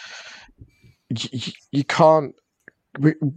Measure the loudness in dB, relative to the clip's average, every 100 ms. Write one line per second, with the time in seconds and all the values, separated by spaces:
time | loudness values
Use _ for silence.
0 | -20 -20 -20 -20 -20 _ -20 _ _ _
1 | -10 -10 -8 -10 -12 -14 _ -6 -2 4
2 | 6 4 0 -10 _ _ _ _ _ -2
3 | 0 0 -4